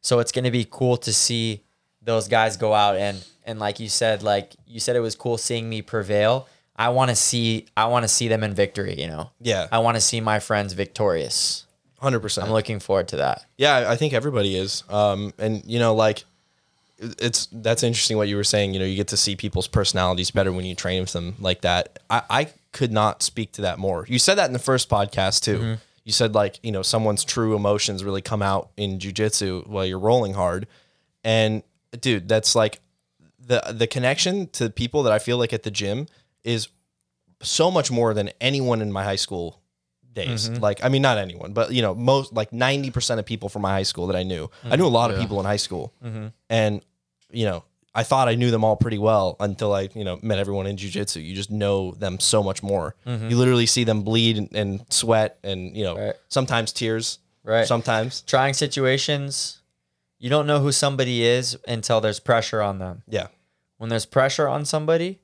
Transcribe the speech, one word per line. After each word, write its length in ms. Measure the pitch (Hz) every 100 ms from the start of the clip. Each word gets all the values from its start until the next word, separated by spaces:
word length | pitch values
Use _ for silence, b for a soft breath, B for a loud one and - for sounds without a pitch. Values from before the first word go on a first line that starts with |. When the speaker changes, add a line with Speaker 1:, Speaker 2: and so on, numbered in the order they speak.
Speaker 1:
So 140 | - 120
it's 120 | 117
gonna 180 | - 123
be 160 | 123 110
cool 280 | - 127 120
to 140 | -
see 480 | 104 - 117 113 104 _ _ _ _
those 260 | 117 113 101
guys 300 | 110 110 98
go 160 | 110
out 220 | 107 104 95
and, 280 | 101 98 92 _
and 140 | - 110
like 220 | 104 101
you 80 | 113
said, 340 | - 113 107
like 320 | 107 101 98 - _
you 120 | 113
said, 180 | - 123
it 40 |
was 140 | 113
cool 240 | - 123 117
seeing 280 | - 117 113
me 120 | 110
prevail. 680 | 101 113 95 104 107 127 135 b b -
I 140 | 117
wanna 260 | 123 131 113
see, 500 | - 120 117 113 -
I 120 | - 110
wanna 220 | 123 113
see 200 | - 117
them 160 | 110
in 80 | 107
victory, 480 | 98 98 - 98 82
you 60 | 80
know? 220 | 78 - _
Speaker 2:
Yeah. 260 | 120 98 82
Speaker 1:
I 60 | 113
wanna 240 | 117 113
see 180 | - 117
my 200 | 113 107
friends 340 | - 107 101
victorious. 920 | 92 98 - 104 82 65 - - - - _ _ _
Speaker 2:
Hundred 220 | 135 120
percent. 260 | 104 - 92
Speaker 1:
I'm 60 |
looking 280 | 110 107 104
forward 280 | - 98 92
to 80 | 73
that. 300 | 67 53 - -
Speaker 2:
Yeah, 300 | 143 135 113
I 80 | 117
think 160 | 151
everybody 460 | 127 143 127 101 95
is. 260 | 98 - -
Um, 420 | 104 104 98 101 -
and, 240 | 110 107
you 140 | - 117
know, 160 | 117
like, 300 | 110 110 104 - _ _ _ _ _ _ _
it, 160 | 117 -
it's, 300 | 120 - -
that's 320 | 113 113 113
interesting 360 | 123 113 - 110
what 100 | 104
you 80 | 101
were 80 |
saying. 300 | 101 107 98
You 60 | 95
know, 40 |
you 120 | 95 95
get 120 | 101
to 80 | 101
see 200 | - 98
people's 320 | 104 90 -
personalities 640 | 110 95 92 92 90 92
better 220 | - 98
when 140 | 90 92
you 80 |
train 260 | 87 - 92
with 120 | 92
them 220 | 87 85 101
like 220 | 95 90
that. 360 | 87 90 - - _
I, 120 | 117 -
I 200 | 120 151 _ _
could 200 | - 127
not 300 | 107 107 -
speak 300 | - - 107
to 100 | -
that 160 | 98 85
more. 260 | 95 85 -
You 120 | 123
said 160 | - 202
that 120 | 165
in 40 |
the 60 | 123
first 320 | - 127 -
podcast, 500 | 104 101 - 95 -
too. 140 | - 104
Speaker 1:
Mm-hmm. 160 | 113 110 b b
Speaker 2:
You 80 | -
said, 220 | 107 113
like, 260 | 107 101 -
you 80 | 117
know, 100 | 98
someone's 420 | 92 113 110 101
true 320 | - - 110 107
emotions 480 | 101 104 - 95
really 160 | 101 98
come 220 | - 107
out 260 | 98 98 - -
in 220 | 101 95
jujitsu 680 | 98 95 107 - 98 90 -
while 200 | 104 95
you're 120 | 92
rolling 360 | 104 123 104
hard. 320 | 98 90 90 107 b b b b _
And, 380 | 113 110 110 107 - _ _ 117
dude, 300 | 131 107 87
that's, 260 | 110 -
like, 260 | 117 110 - _ _ _ _ 80 _
the, 220 | 123 120 -
the 120 | 113 113
connection 600 | 135 123 143 180 196 175
to 200 | - 117
people 360 | - 120 151
that 80 | 127
I 40 | 107
feel 200 | 113 120
like 160 | 117
at 80 | 113
the 80 | -
gym 360 | 101 101 110 156 b b _
is 260 | 113 117 107 _ _ _ _ _ _ _
so 300 | - - 170
much 200 | 180 135
more 220 | 120 117
than 160 | 107 101 -
anyone 400 | 123 139 127 113
in 100 | 107
my 100 | 98
high 120 | 101 95
school 460 | - 95 85 - _ _ _ _ _
days. 360 | - 110 117 110
Speaker 1:
Mm-hmm. 120 | 117
Speaker 2:
Like, 220 | 104 101
I 60 | 127
mean, 100 | 135
not 140 | 139 110
anyone, 360 | 95 87 87
but, 180 | 104 113
you 80 | 123
know, 120 | 110
most, 380 | 95 123 135 135
like, 180 | 120 123
ninety 380 | 117 127 139 135
percent 280 | 120 - 113
of 80 | 101
people 220 | 110 104
from 140 | 104
my 80 | 95
high 120 | 95
school 240 | 95 - 90
that 80 | 92
I 60 |
knew. 260 | 92 87 78 B
I 140 | 113 135
knew 100 | 175
a 20 |
lot 220 | 117 120
of 60 | 98
Speaker 3:
Yeah. 60 |
Speaker 2:
people 180 | 113 101
in 60 | 98
high 100 | 104
school. 360 | - 90 - _
Speaker 1:
Mm-hmm. 220 | 120 110 107 - _
Speaker 2:
And, 340 | 113 107 104 _ _ _ _ _
you 140 | 120 110
know, 180 | 85 - _ _ 113
I 60 |
thought 260 | 110 135 123
I 60 |
knew 160 | 117 123
them 120 | 113
all 120 | 110 107
pretty 220 | 120 107
well 380 | 107 110 92 -
until 320 | 101 95 107
I, 160 | 101 98
you 100 | 110
know, 140 | 98 90
met 160 | 110 98
everyone 280 | 98 101 98
in 100 | 101
jujitsu. 480 | 98 92 101 82
You 100 | 80
just 160 | 95 98
know 420 | 104 101 98 92
them 260 | - 101 92
so 220 | - 110
much 180 | 98 92
more. 320 | 98 98 78 - -
Speaker 1:
Mm-hmm. 220 | 120 113
Speaker 2:
You 60 | 120
literally 300 | 123 123 117
see 180 | -
them 180 | 113 107
bleed 340 | 101 113 113 107
and, 120 | 101
and 300 | - 101 98 -
sweat 500 | - 117 110 107 -
and, 320 | 101 95 90 107
you 80 |
know, 120 | 98 87
Speaker 1:
Right. 180 | 104 - _
Speaker 2:
sometimes 440 | - 131 117 113
tears. 460 | - 117 113 110 - _ _
Speaker 1:
Right. 220 | - 110 113
Speaker 2:
Sometimes. 540 | 120 113 113 117 -
Speaker 1:
Trying 320 | - 131 135
situations, 1080 | 135 143 - 131 135 - 147 139 139 - - _ _ _ _ _ _
you 100 | 123
don't 160 | 147 147
know 140 | 147
who 100 | 143
somebody 520 | 135 143 135 127 120
is 340 | 117 123 123 - -
until 320 | 117 - 113
there's 200 | 107 104
pressure 420 | - 117 110 110
on 160 | 104 95
them. 240 | 92 90 -
Speaker 2:
Yeah. 200 | 110 - _ _ _ _ _
Speaker 1:
When 120 | 113
there's 160 | 113 -
pressure 420 | 143 135 139 143
on 160 | 139
somebody 540 | 147 156 151 165 175 190